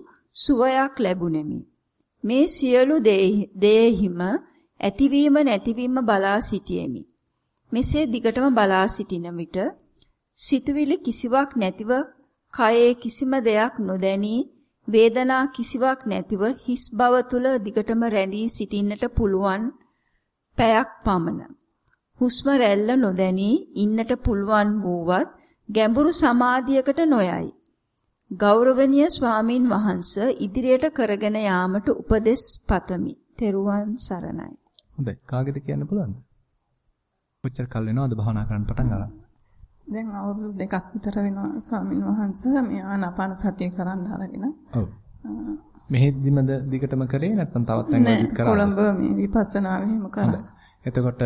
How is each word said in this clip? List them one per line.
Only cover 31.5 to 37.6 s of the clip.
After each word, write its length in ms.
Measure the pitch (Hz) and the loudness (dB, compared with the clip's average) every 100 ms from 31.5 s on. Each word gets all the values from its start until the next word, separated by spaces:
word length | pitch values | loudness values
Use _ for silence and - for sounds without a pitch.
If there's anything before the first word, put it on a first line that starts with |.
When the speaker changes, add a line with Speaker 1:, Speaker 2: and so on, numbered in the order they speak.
| 185 185 196 202 | 0 0 -2 -2
Speaker 1:
උපදෙස් 560 | - - 220 220 262 - - | -2 0 2 2 0 -2 -8
පතමි. 500 | - 185 - 180 190 - _ | -2 -2 -2 -6 -6 -8 _
තෙරුවන් 580 | - 220 196 202 202 208 240 | -6 -2 -2 -2 -2 -4 -6
සරණයි. 580 | - 180 - 170 - - _ _ _ | -8 -8 -8 -10 -12 -16 _ _ _
Speaker 2:
හොඳයි. 260 | - 123 98 | -8 -6 -8
කාගෙද 360 | - 127 135 143 | -6 -4 -4 -6
කියන්න 280 | - 143 147 | -6 -6 -4
පුළුවන්ද? 300 | 202 131 110 - _ _ _ _ _ _ _ _ _ _ _ | -4 -4 -8 -14 _ _ _ _ _ _ _ _ _ _ _
කොච්චර 220 | 131 127 | -10 -8